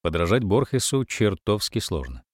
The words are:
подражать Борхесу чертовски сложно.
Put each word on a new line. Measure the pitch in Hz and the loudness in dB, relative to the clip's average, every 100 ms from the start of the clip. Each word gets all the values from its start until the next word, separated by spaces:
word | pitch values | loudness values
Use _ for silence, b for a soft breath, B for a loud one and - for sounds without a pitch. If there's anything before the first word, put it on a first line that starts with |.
подражать | 87 82 85 120 | 0 0 2 2
Борхесу | 104 110 135 131 - 135 | 4 2 2 -2 0 -2
чертовски | 127 - 107 95 - 104 - 113 | -4 0 0 0 -2 -2 -2 -4
сложно. | - 80 65 60 _ | -4 -4 -6 -12 _